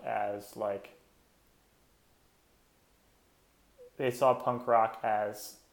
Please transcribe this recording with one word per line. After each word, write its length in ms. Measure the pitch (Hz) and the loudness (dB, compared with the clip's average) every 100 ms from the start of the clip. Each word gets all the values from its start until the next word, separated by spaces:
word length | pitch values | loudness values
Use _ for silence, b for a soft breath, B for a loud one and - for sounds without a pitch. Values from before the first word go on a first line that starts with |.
as, 520 | - 107 104 104 98 - | -6 -4 -4 -6 -10 -6
like, 360 | 107 98 - - _ _ _ _ _ _ _ _ _ _ _ _ _ _ _ _ _ _ _ _ _ _ _ _ _ _ _ - - - | -4 -4 -10 -20 _ _ _ _ _ _ _ _ _ _ _ _ _ _ _ _ _ _ _ _ _ _ _ _ _ _ _ -20 -16 -4
they 140 | 131 | -2
saw 240 | 123 131 | 4 4
punk 320 | 123 - 120 123 | 4 0 -2 4
rock 320 | 117 110 - | 4 4 0
as 540 | 113 107 104 110 - - _ | -2 0 -2 -6 -14 -18 _